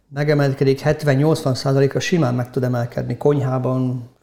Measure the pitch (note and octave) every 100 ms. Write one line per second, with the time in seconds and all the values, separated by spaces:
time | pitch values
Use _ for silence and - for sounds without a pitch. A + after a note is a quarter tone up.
0 | _ C#3 D3 D3 C#3 C3+ C3+ C3+ D3+ D3+
1 | D3 C3+ D3+ D#3 C#3+ B2+ C#3 C3+ C#3 C3
2 | - F3 C3+ B2 B2 - B2+ B2 A#2 -
3 | B2 A#2+ D3 D3 C3 B2+ B2+ C3 B2+ B2+
4 | A#2+ _